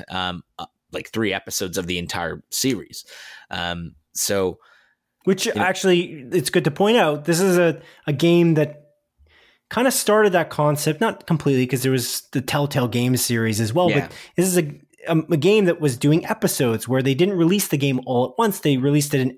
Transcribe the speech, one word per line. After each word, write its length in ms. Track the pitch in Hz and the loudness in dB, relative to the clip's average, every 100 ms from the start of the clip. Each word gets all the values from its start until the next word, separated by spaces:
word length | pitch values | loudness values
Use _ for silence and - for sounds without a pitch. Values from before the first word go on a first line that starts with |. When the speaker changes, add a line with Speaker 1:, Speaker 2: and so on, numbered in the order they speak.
| - | -10
Speaker 1:
um, 340 | 92 90 87 - - | -6 -6 -8 -14 -18
uh, 60 | - _ _ | -18 _ _
like, 180 | 90 - | -14 -8
three 200 | 110 110 | -4 -2
episodes 460 | 95 - - 95 87 | -4 -6 -8 -6 -6
of 100 | 87 | -4
the 100 | 87 | -6
entire 460 | 87 95 85 82 - | -4 -6 -6 -8 -10
series. 560 | - 135 107 - - - - - - - | -4 -2 -4 -8 -18 -20 -20 -20 -20 -12
Um, 460 | 92 87 87 82 - _ | -8 -6 -6 -10 -16 _
so, 460 | - - 101 92 - _ _ _ _ _ _ | -8 -2 0 0 -4 _ _ _ _ _ _
Speaker 2:
Which, 220 | - 190 226 | -2 -2 -2
Speaker 1:
you 80 | |
know 80 | 208 | -2
Speaker 2:
actually, 640 | 180 190 190 175 180 156 123 | -2 0 2 2 0 -8 -4
it's 160 | 175 151 | -4 0
good 160 | 180 156 | 0 0
to 60 | |
point 260 | 151 202 240 | 0 2 4
out, 260 | 160 147 147 | 2 0 -2
this 140 | 165 | 2
is 180 | 196 175 | 4 4
a, 240 | 170 151 - - - | 2 0 -10 -12 -6
a 40 | |
game 420 | 143 170 175 170 156 | 0 4 4 4 4
that 240 | 147 - _ _ _ _ _ _ _ _ _ | 0 -4 _ _ _ _ _ _ _ _ _
kinda 220 | 220 262 | 0 0
started 420 | - - 208 208 | 0 2 4 4
that 160 | 175 156 | 2 0
concept, 500 | - 147 147 156 147 | 0 0 0 -2 0
not 260 | 220 - - | -2 -2 -2
completely, 380 | 160 143 131 127 | 0 2 2 0
'cause 180 | 131 | 0
there 80 | 131 | 0
was 300 | 131 117 - - | 0 -2 -8 -6
the 80 | 143 | -6
Telltale 460 | - 147 143 139 123 | -4 -2 -2 0 0
Games 340 | 117 123 127 | 0 0 0
series 380 | - 117 113 107 | 0 0 0 0
as 100 | 110 | 0
well, 160 | 135 180 | 2 2
Speaker 1:
Yeah. 120 | 104 - | 2 -2
Speaker 2:
but 40 | - - - | -10 -8 -2
this 120 | 185 | 0
is 100 | 180 | 0
a, 240 | 151 147 _ _ - | -2 -8 _ _ -2
a, 100 | 165 - | -2 0
a 60 | 165 | 0
game 280 | 165 214 185 | 4 4 4
that 140 | - | 2
was 160 | 151 117 | -2 0
doing 260 | 147 160 - | 2 2 0
episodes 600 | 220 202 - 127 110 - | -2 -2 0 0 0 -2
where 140 | 131 | -2
they 140 | 135 135 | 0 2
didn't 200 | 180 190 | 0 2
release 320 | 170 202 - | 2 2 0
the 80 | 147 | 0
game 240 | 139 127 - | 0 -2 0
all 200 | 123 127 | 0 0
at 120 | - | 0
once. 220 | 226 190 | -2 0
They 180 | 156 135 | 0 2
released 360 | 139 147 143 135 | 2 2 2 0
it 60 | |
in 120 | 127 | 0